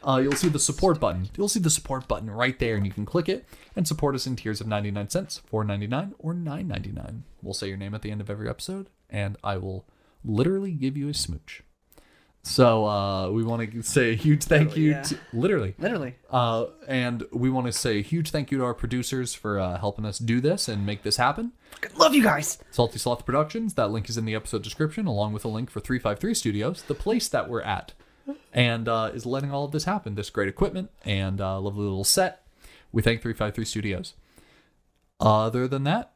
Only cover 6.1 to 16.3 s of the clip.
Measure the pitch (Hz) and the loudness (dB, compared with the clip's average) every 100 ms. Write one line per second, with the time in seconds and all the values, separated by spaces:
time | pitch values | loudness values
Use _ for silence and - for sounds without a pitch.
6.1 | - 156 175 160 143 180 - 98 - - | -8 -6 -4 -4 -4 -4 -4 -6 -8 -10
7.1 | 113 - - - 98 98 98 98 107 107 | -12 -14 -14 -10 -6 -6 -6 -6 -6 -6
8.1 | 107 104 104 110 117 - 196 196 _ _ | -6 -6 -6 -6 -6 -8 -8 -10 _ _
9.1 | 104 101 101 101 98 95 95 - _ _ | -4 -4 -4 -4 -4 -4 -8 -12 _ _
10.1 | _ 120 107 151 190 196 156 131 143 143 | _ -2 2 4 2 0 -2 -2 -2 -4
11.1 | 147 - 78 - - _ _ _ - _ | -4 -4 -6 -10 -20 _ _ _ -20 _
12.1 | _ _ _ - - 123 110 104 104 98 | _ _ _ -2 6 8 8 2 2 0
13.1 | 98 92 110 113 117 110 117 113 143 120 | 0 0 0 0 -2 -4 -6 0 4 4
14.1 | 113 151 147 - 151 156 160 156 147 - | 4 4 4 6 4 4 4 4 2 -2
15.1 | - - 117 175 185 98 - 180 220 131 | -6 -6 0 2 2 0 -2 -2 -2 -4
16.1 | 120 _ | -10 _